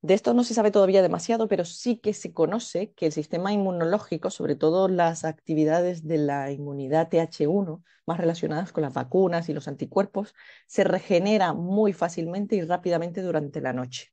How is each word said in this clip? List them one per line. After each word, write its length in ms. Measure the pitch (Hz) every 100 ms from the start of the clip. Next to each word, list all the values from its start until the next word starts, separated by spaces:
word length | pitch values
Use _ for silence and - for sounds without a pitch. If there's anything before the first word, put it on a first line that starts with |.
De 100 | -
esto 220 | 196 -
no 100 | 240
se 80 | 240
sabe 200 | 226 214
todavía 280 | 202 190 196
demasiado, 480 | 180 175 - 233 220
pero 160 | 185
sí 320 | 170 - 247 233
que 160 | -
se 220 | 208 180
conoce 580 | 170 160 208 233 170 208
que 140 | _ 165
el 60 |
sistema 380 | 151 151 170 190
inmunológico, 760 | 208 196 175 165 202 208 156 185
sobre 280 | - 165 139
todo 320 | 156 175 190
las 360 | 180 170 165
actividades 840 | 160 156 - 156 151 165 175 175 156
de 120 | 160
la 320 | 147 143 139
inmunidad 580 | 143 143 139 135 151 165
T 120 | 170
H 260 | 165 - 147
uno, 360 | 190 190 160 _ _
más 140 | - 170
relacionadas 540 | 170 165 160 156 185
con 100 | -
las 100 | 147
vacunas 560 | 131 127 185 190 170 165
y 60 |
los 140 | 147 147
anticuerpos, 680 | 143 - - 196 - 208 _ - - _
se 180 | -
regenera 680 | 196 185 - 180 196 214 180
muy 400 | 147 175 196 214
fácilmente 640 | 185 170 170 165 180 202 208
y 60 |
rápidamente 600 | 165 175 180 170 170 170
durante 400 | 185 160 143 156
la 100 | 135
noche. 400 | 127 127 - -